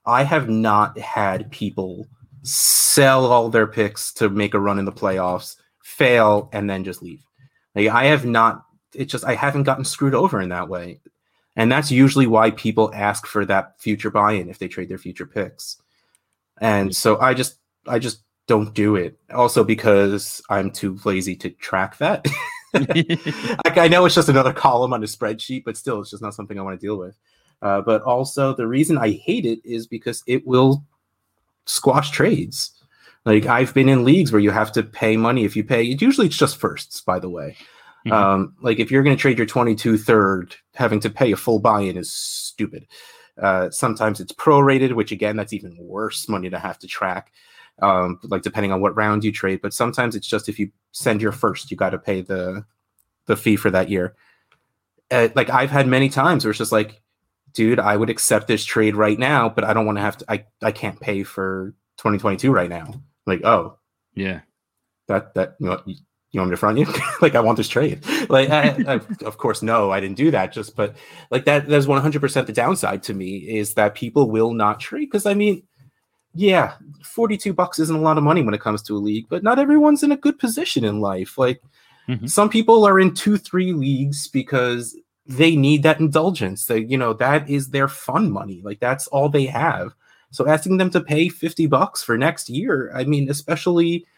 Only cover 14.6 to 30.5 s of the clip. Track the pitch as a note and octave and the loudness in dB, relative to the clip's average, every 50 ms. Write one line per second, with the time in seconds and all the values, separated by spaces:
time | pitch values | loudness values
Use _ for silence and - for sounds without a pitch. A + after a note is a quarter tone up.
14.6 | F#2+ F2 - - F#2 F2 F#2 F#2 - F#2 F2+ - F2 D#2 - A2 F#2+ D#2 - - | -12 -12 -10 -10 -10 -10 -10 -14 -14 -16 -14 -14 -14 -12 -8 -8 -8 -8 -10 -16
15.6 | - - - _ _ _ _ _ _ _ _ _ _ _ _ _ _ _ _ - | -16 -16 -16 _ _ _ _ _ _ _ _ _ _ _ _ _ _ _ _ -4
16.6 | G#2 A2 G#2 G2+ G2 F#2+ F#2 - - A#2 G#2 - B2+ C3 C3 B2 C3 - - _ | -2 0 0 0 0 -2 -4 -2 2 2 2 4 2 0 0 0 -2 -6 -8 _
17.6 | _ _ _ _ - - B2 A#2+ B2 B2 G2 - _ _ _ _ _ - A#2 G#2+ | _ _ _ _ -10 -6 -4 -4 -4 -4 -10 -10 _ _ _ _ _ 0 0 0
18.6 | G#2+ G#2 G#2+ - G#2 G#2 G#2+ G2 F2 D#2+ - _ _ - - B2 B2 A#2+ - B2 | 0 -2 -2 -2 0 2 2 0 -2 -4 -10 _ _ -10 -2 0 0 2 4 2
19.6 | A2 G2+ A2+ G#2+ - A2+ G2+ G2 G2+ G2+ G2+ G2+ - - - - - - G#2 G2 | 2 2 2 0 2 4 4 4 4 2 0 -4 -6 -8 -14 -12 -6 -4 -4 -2
20.6 | F#2+ G2 - - - G2+ F#2 F#2+ - G#2 G2 F#2+ F#2 F#2+ F#2 - - F#2 - _ | -2 -4 -6 -6 -6 -6 -6 -6 -4 -2 -2 -2 -4 -6 -8 -8 -10 -12 -12 _
21.6 | - - - F#2+ F#2+ G2 - - C#3 E3 G#3 - - C#3 C#3 C6+ B5+ - - - | -10 -4 -2 -2 -2 -4 -4 -4 -2 -2 -2 -2 -2 -4 -4 -4 -8 -12 -14 -16
22.6 | - _ - G3 C#3+ - E3+ D#3+ E3 D#3+ E3+ D#3+ - D#3 - - - A#3+ A#3 - | -12 _ -4 -4 -2 0 0 -2 0 -2 -4 -6 -6 -8 -8 -8 -6 -8 -6 -2
23.6 | - E3 E3+ F3+ E3+ E3 E3+ F3+ F3+ E3+ - F3+ D#3+ - C3+ C3+ C3 B2+ C3 - | -2 0 4 4 4 6 6 6 4 4 4 4 4 4 4 4 4 2 0 2
24.6 | - C#3+ B2+ A#2+ B2 B2+ B2+ A#2 G#2+ G#2+ - - A#2+ G#2 A2 A2 - - C3 C3 | 2 2 4 4 0 0 -2 -4 -4 -6 -8 -6 -6 -6 -6 -6 -10 -10 -12 -10
25.6 | - A#2+ A2 - - C#3 A#2+ G#2 G2+ - - G2 G#2+ G#2 G#2 - G#2 G2 G#2 G2 | -10 -10 -12 -10 -8 -6 -6 -6 -8 -10 -14 -14 -12 -12 -12 -12 -14 -14 -12 -12
26.6 | F#2+ G2 F#2+ F2+ - G2+ G#2+ G2+ F2+ F#2 G2 _ _ _ _ _ _ _ _ - | -10 -10 -10 -10 -8 -8 -6 -8 -8 -12 -16 _ _ _ _ _ _ _ _ -8
27.6 | - G2+ G2 G2 F#2+ A#2 A2 G#2+ - C3 B2 B2 C3+ C3+ - - C#3 C3+ C3 - | -4 -2 -2 0 0 2 0 0 2 0 0 0 -2 -4 -2 0 0 0 0 -2
28.6 | A#2+ A2+ B2 C3 D#3 D#3+ E3 C#3 A#2+ A2 G#2 - - - G3 B3 F#3+ A#2 A2+ A2 | -4 -2 0 0 2 2 2 2 2 0 -2 -2 -2 -4 -2 -2 -2 -4 -4 -4
29.6 | - A#2 A#2+ A2+ A2+ - - A2 - A#2+ A#2 - - - B2 C3 - B2+ | -6 -8 -10 -10 -8 -10 -12 -10 -8 -8 -8 -8 -4 -2 -2 -2 -2 0